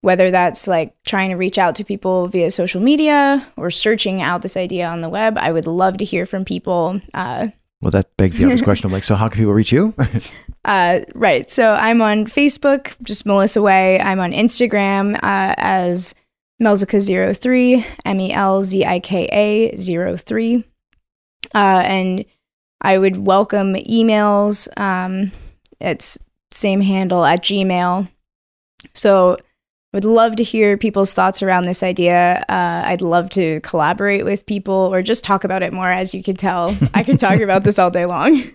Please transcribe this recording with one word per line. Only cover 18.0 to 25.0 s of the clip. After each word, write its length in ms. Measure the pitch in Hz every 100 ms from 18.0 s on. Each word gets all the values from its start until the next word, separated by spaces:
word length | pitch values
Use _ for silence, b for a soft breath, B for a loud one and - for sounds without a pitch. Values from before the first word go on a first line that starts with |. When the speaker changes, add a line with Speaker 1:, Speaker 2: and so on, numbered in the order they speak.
Speaker 1:
M 160 | - 190
E 120 | 190
L 280 | - 196 190
Z 220 | 196 190
I 160 | - 180
K 260 | - 196 -
A 440 | 208 208 214 226 -
zero 400 | 185 170 180 175
three. 460 | - 220 226 240 - _ _ _ _ _ _ _ -
Uh, 280 | 220 202 185 180
and 380 | 190 185 185 208 _ _ _ _ _
I 160 | - 190
would 180 | 190 185
welcome 500 | 196 190 202 208 196 190
emails. 920 | - 226 226 214 208 202 208 208 - -
Um, 540 | 202 185